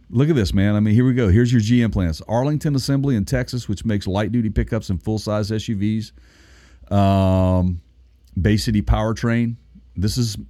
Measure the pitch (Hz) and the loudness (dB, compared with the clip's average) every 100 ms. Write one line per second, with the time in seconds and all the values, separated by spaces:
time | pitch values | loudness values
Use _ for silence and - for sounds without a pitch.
0 | - 117 147 143 92 95 101 104 107 113 | -4 0 2 2 2 2 2 2 2 4
1 | 127 123 107 104 120 123 104 123 113 104 | 2 2 4 4 4 2 4 2 2 0
2 | 85 80 - 117 139 147 156 139 143 139 | -2 -4 -4 -2 -2 -2 -2 -2 -2 -2
3 | 139 117 98 127 123 123 - 101 110 101 | 0 -2 0 -2 -4 -6 -6 -6 -2 -2
4 | 98 95 107 120 107 - - 113 - 90 | -2 -2 0 -2 0 -2 -2 -4 -4 -4
5 | 110 107 107 107 104 107 - 101 104 110 | -4 -4 -2 -4 -2 -4 -4 -2 -2 -2
6 | 107 - - _ - - - - - 101 | -6 -16 -20 _ -20 -20 -20 -20 -2 2
7 | 98 98 95 92 92 92 92 85 - _ | 4 4 2 2 2 2 0 -4 -10 _
8 | _ _ _ - 104 110 120 107 - 110 | _ _ _ -2 0 0 0 0 0 0
9 | 110 110 120 117 117 117 _ - - - | 0 -2 -2 0 -2 -6 _ -20 -14 -4
10 | 208 131 113 101 | -4 -2 -4 -6